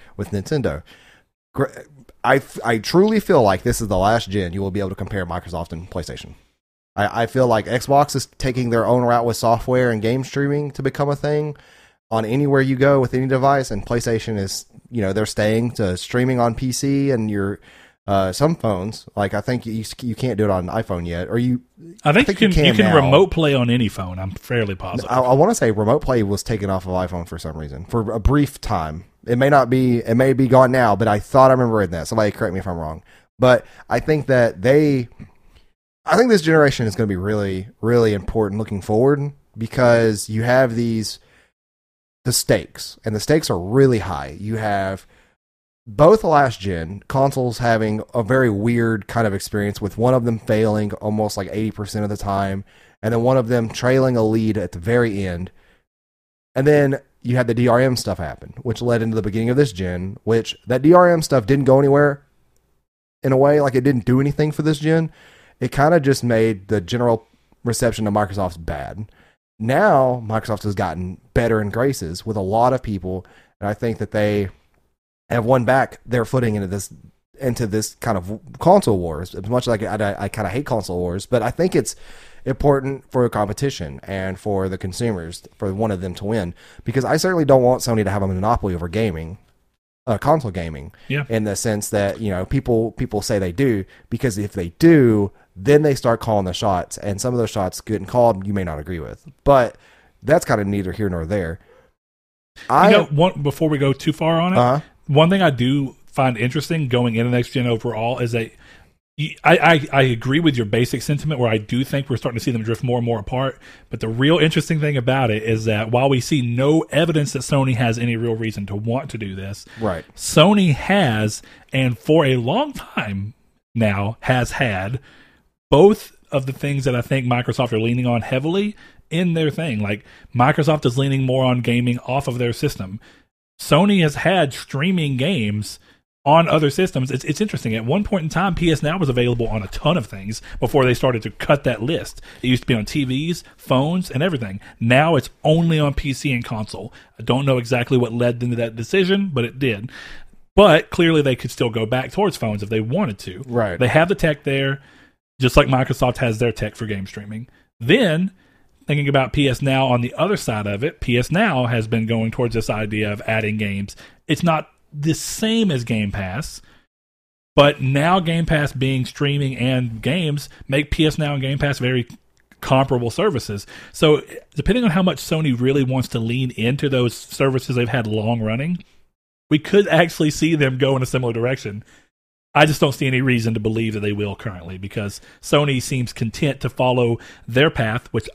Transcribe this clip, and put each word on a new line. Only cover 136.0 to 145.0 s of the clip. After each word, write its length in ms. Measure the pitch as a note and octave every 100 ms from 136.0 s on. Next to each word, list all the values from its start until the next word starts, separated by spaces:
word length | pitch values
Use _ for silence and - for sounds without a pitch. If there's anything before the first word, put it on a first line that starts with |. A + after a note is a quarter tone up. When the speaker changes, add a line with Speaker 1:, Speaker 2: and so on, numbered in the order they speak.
| _ _ C#3+
Speaker 2:
on 220 | D#3+ E3+
other 220 | D#3 D3
systems. 400 | D#3+ F#3 C#3 B2+
It's, 140 | C#3+
it's 160 | - C#3+
interesting. 340 | G#3+ - A#2
At 100 | A2
one 180 | A2+ F3+
point 200 | G#3 F#3+
in 40 | D#3
time, 240 | E3 G3
P 180 | D#3 E3+
S 100 | D3+
Now 140 | D3 F#3
was 100 | C#3
available 360 | B2 B2 A#2 A2+
on 160 | A2
a 40 | G2
ton 280 | - D3 F3
of 80 | G#2
things 340 | G2 G2 A2 - -
before 260 | B2 D3
they 100 | B2+
started 280 | A#2+ C3 A#2
to 80 | G#2+
cut 340 | - - D3
that 180 | C3+ A2+
list. 380 | B2 D3 F#2+ - - -
It 60 | B2
used 140 | B2
to 40 | -
be 80 |
on 100 | A#2 G#2
T 180 | D3+
Vs, 400 | B2+ C3 E3 E3 - _
phones, 540 | - C3 D3 F3+ F3+
and 120 | C3
everything. 360 | F3+ C#3 G#2 F#2+ - -
Now 360 | A2+ B2+